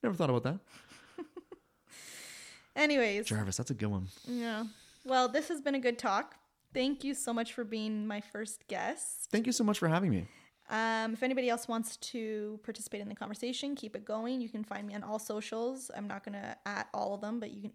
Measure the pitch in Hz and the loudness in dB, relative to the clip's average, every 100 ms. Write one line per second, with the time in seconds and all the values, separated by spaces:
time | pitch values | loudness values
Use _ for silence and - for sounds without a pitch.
0 | 240 175 156 123 127 185 - - - - | 0 2 4 4 2 -2 -6 -20 -20 -20
1 | - - 311 - - - _ _ _ - | -20 -14 -12 -12 -18 -20 _ _ _ -20
2 | - - - - - - - - 302 285 | -16 -16 -14 -14 -16 -20 -6 4 6 8
3 | 226 202 214 107 101 95 123 123 107 101 | 6 4 2 2 2 0 0 2 2 2
4 | 95 - - 240 233 214 220 220 - - | 0 -6 -6 -2 0 -2 -4 -8 -20 -12
5 | 254 254 254 277 302 320 277 277 247 240 | 2 4 6 4 0 0 0 2 2 2
6 | 233 196 302 - _ _ _ 269 262 277 | 2 2 0 -8 _ _ _ 0 2 0
7 | 269 269 - 233 233 - 220 220 214 214 | -2 -2 -2 0 -2 -4 -4 -2 -2 -2
8 | 214 208 208 208 214 - - 196 208 311 | -2 -4 -6 -8 -8 -8 -6 -2 -2 -2
9 | - - - 214 233 233 214 208 170 165 | -4 -6 0 2 2 4 4 4 6 6
10 | 190 98 87 - - _ - 220 226 226 | 6 4 2 -10 -20 _ -4 0 2 2
11 | 226 226 254 262 247 233 233 226 226 - | 0 0 2 4 4 2 0 -2 -2 -4
12 | - 247 220 214 208 214 226 214 - 202 | -8 -4 -2 -2 -4 -6 -8 -8 -6 -6
13 | 202 208 202 214 240 254 277 277 214 208 | -6 -6 -6 -4 -4 -2 -2 -4 -4 -8
14 | 208 214 233 262 233 214 214 202 208 202 | -4 -2 0 0 -2 -4 -4 -6 -6 -6
15 | 196 214 - 214 214 220 233 262 262 - | -4 -4 -2 -4 -2 -2 -2 -2 -8 -8
16 | 208 196 208 202 196 - 202 202 214 208 | -6 -6 -8 -8 -8 -8 -6 -6 -4 -2
17 | 202 202 208 233 220 208 208 | -2 -2 -4 -4 -6 -8 -10